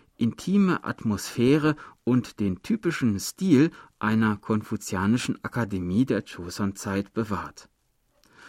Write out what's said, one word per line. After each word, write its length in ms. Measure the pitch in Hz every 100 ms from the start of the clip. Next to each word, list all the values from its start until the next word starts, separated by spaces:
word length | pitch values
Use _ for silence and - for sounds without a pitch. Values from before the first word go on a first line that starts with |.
| _ -
intime 680 | 117 - - 202 190 156
Atmosphäre 920 | - - 113 98 - - 120 151 151 151 - -
und 360 | - 123 - -
den 220 | 101 90
typischen 580 | - 220 175 156 123 98
Stil 520 | - - 190 131 160 - - -
einer 400 | 107 110 110 104
konfuzianischen 1080 | - 107 - 110 - 95 98 120 - -
Akademie 640 | - 123 107 98 90 98 131
der 180 | 107
Joseon-Zeit 880 | - - 87 - 101 98 104 98 101
bewahrt. 540 | - 104 92 - - - _ _ _ _ _ _ _